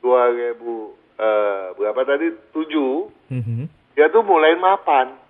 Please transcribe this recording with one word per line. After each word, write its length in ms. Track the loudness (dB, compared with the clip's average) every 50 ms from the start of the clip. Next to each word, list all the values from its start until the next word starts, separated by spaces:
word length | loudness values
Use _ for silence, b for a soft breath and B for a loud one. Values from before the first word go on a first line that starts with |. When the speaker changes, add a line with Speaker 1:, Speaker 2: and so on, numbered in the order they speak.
| 2
Speaker 1:
dua 240 | 2 2 4 4 2 0
ribu, 560 | 0 -4 -6 -6 -8 -10 -10 -10 -10 -12 -14 -18 _ _ _ _
eh, 560 | -4 -2 0 0 2 0 0 -2 -4 -8 -10 -8 -4
berapa 240 | -4 -4 -2 -2 -2
tadi? 320 | -2 -2 -2 -2 -4 -6 -6 _ _
Tujuh. 640 | _ -8 -8 -4 -4 -4 -2 -2 -4 -4 -6 -10 -14 _ _ _
Speaker 2:
Mhm. 400 | -8 -8 -6 -6 -6 -8 -8 -12 _ _ _ _ _
Speaker 1:
Dia 160 | 2 2 4
tuh 160 | 4 2 2
mulai 320 | 4 2 4 6 4 4 4
mapan. 560 | 4 2 2 2 0 2 2 2 2 0 -6 -20 _ _